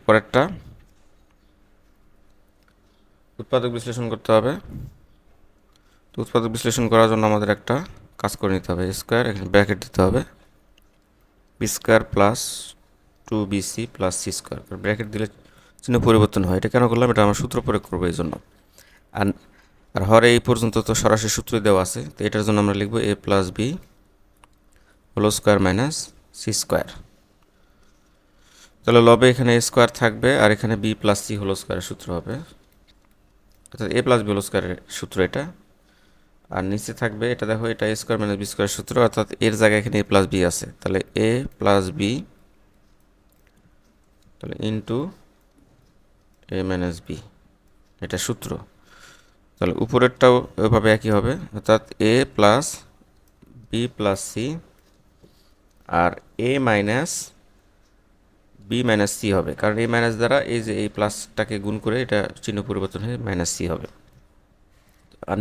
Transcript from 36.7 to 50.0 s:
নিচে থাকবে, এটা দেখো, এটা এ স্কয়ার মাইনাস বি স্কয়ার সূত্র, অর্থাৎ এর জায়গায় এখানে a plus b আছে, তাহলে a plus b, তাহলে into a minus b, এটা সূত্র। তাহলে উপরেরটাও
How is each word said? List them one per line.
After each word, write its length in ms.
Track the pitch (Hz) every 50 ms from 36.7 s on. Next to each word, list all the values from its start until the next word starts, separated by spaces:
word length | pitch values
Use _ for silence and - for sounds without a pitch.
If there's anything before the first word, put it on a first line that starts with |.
নিচে 200 | 101 104 - 117 113 -
থাকবে, 240 | 123 113 104 107 117 123 120
এটা 120 | - 110 107
দেখো, 140 | 113 110 117 113 110
এটা 120 | - 110 107
এ 20 | 110 -
স্কয়ার 160 | - - 113 110
মাইনাস 160 | 104 104 101 98
বি 60 | 101 -
স্কয়ার 180 | - - 101 98 -
সূত্র, 180 | - 95 - - 127 120
অর্থাৎ 200 | 110 - - 104 - - - -
এর 80 | 110 107 107
জায়গায় 180 | 110 104 107 107
এখানে 160 | 104 117 101 104
a 40 | 101 -
plus 160 | 101 98 95 85
b 20 | 101 95 90 90
আছে, 140 | - - - - - -
তাহলে 200 | - 92 95 95 - - - - 110
a 20 | 110 120 127 139 - - -
plus 260 | 98 101 98 98 95 92 78 80
b, 20 | 101 104 127 156 - - _ _ _ _ _ _ _ _ _ _ _ _ _ _ _ _ _ _ _ _ _ _ _ _ _ _ _ _ _ _ _ _ _ _ _ _ _ _ _ _ _
তাহলে 200 | _ - - - - - 110
into 300 | 110 110 104 - 113 127 151 185 - - _ _ _ _ _ _ _ _ _ _ _ _ _ _ _ _ _ _ _ _ _ _ _ _ _ - 101
a 40 | 92 95 92
minus 280 | 92 90 90 87 82 - -
b, 20 | - - - - - _ _ _ _ _ _ _ _ _ _ _ _ _ _ -
এটা 120 | - - 87 -
সূত্র। 220 | - 120 - - - - - - - _ _ _ _ - - - - - - _ _ _ _ _ _ _
তাহলে 160 | - 92 90 - - 110
উপরেরটাও 520 | 120 123 120